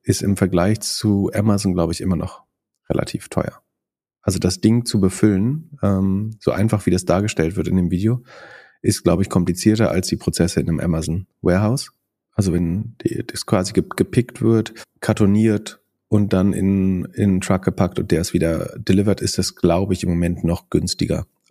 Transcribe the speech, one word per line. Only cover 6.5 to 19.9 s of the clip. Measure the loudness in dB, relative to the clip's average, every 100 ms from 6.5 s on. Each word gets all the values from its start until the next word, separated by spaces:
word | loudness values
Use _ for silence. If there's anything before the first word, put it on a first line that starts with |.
einfach | 0 0 0 0
wie |
das | -2
dargestellt | 2 0 0 -2 -2
wird | -2 -2
in | 0
dem | 0
Video, | 0 0 -2 -6 -20 -20 -20 -20 _
ist, | -2 0
glaub | 2 2
ich, | 2
komplizierter | 0 0 2 2 2 2
als | 0 -2
die | -4
Prozesse | -4 0 0 0
in | -2
einem | -2
Amazon | 0 -2 -2 -4 -6 -4
Warehouse. | 0 2 2 -2 -6 _ _ _ _
Also | -2 0
wenn | 2 0 -2 -6 -4
die, | -4 -4
das | -8 -10 -2
quasi | 0 0
ge-, | -2 -2
gepickt | -2 0 0 -2 -2
wird, | 2 2 0 -8 -20 -10
kartoniert | -2 2 4 4 4 2 -4 -18 _ _ -2
und | 0 2
dann | 2 2
in, | 2 2 2 2 -2 -4
in | -2 0
einen | 2
Truck | 0 0
gepackt | 0 0 0 0
und | 0
der | 0
ist | 0
wieder | 0 0 -2 -6 -8
delivered, | 0 2 2 0
ist | -2 -4
das, | -4
glaub | 0 2 2 0